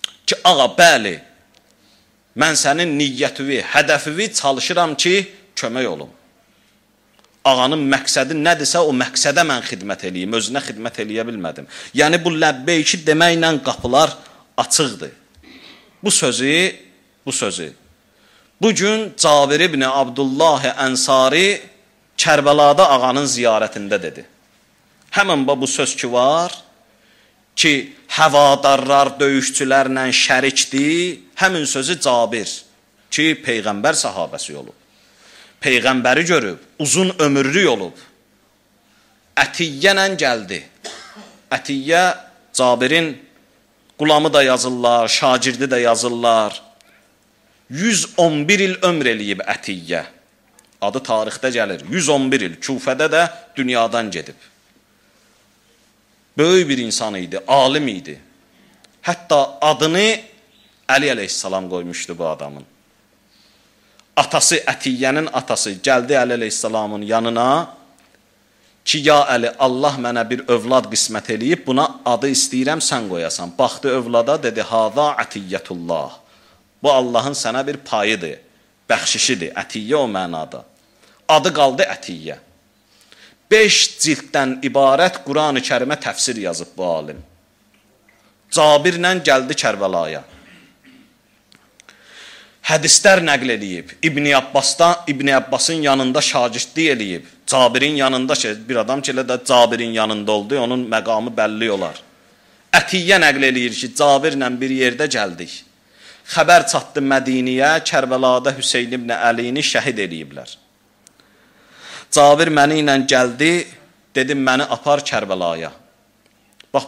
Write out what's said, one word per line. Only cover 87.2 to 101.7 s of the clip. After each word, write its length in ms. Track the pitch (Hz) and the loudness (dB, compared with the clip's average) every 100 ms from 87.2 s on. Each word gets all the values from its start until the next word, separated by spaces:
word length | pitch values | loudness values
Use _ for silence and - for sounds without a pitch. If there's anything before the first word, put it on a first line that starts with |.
| - _ _ _ _ _ _ _ _ _ _ _ - | -20 _ _ _ _ _ _ _ _ _ _ _ -4
Cabirlə 720 | - 151 147 180 170 175 185 | 2 6 6 4 0 0 0
gəldi 280 | 151 131 131 143 | 2 2 0 -2
Kərbəlaya. 640 | 120 101 95 87 80 73 - - - - _ _ _ _ _ _ _ _ _ _ _ _ - - _ - - - - _ - | -2 0 -2 -2 -4 -8 -14 -20 -20 -20 _ _ _ _ _ _ _ _ _ _ _ _ -20 -20 _ -20 -20 -20 -20 _ -2
Hədislər 540 | 156 156 - 202 185 | 0 2 4 6 4
nəql 240 | 160 135 127 | 4 0 0
eləyib. 340 | 110 101 87 - - | -4 -6 -10 -12 -4
İbn 300 | 156 143 147 | -2 0 2
Abbasdan, 640 | 135 131 135 - - 170 175 - | 2 2 -2 0 2 2 2 -2
İbn 200 | 135 139 | -4 0
Abbasın 540 | 131 131 131 - 165 | 0 0 -2 -2 0
yanında 400 | 143 135 127 143 | 0 2 0 0
şagirdlik 640 | - 139 120 117 - 160 156 | 0 0 -2 -4 -6 -2 0
eləyib. 300 | 120 98 85 - _ - | 0 -4 -8 -12 _ 0
Cabirin 480 | 131 120 123 143 | 4 4 2 0
yanında 380 | 147 131 127 131 | 0 0 0 -2
ki, 360 | 135 113 107 113 | -2 -4 -6 -6
bir 60 | |
adam 260 | 120 107 139 | -4 -2 -4
ki, 100 | 135 | -4
elə 140 | 127 | -4
də 200 | 127 127 | -4 -4
Cabirin 440 | - 123 113 117 117 | 2 4 4 2 -4
yanında 420 | 113 107 107 104 | -2 -2 -2 -2
oldu, 280 | 104 104 139 | -2 -2 -2
onun 260 | 117 127 117 | -2 -2 -2
məqamı 420 | 113 101 110 120 | -2 0 -2 -2
bəlli 340 | 110 107 107 | -2 -2 -2
olar. 320 | 113 | -4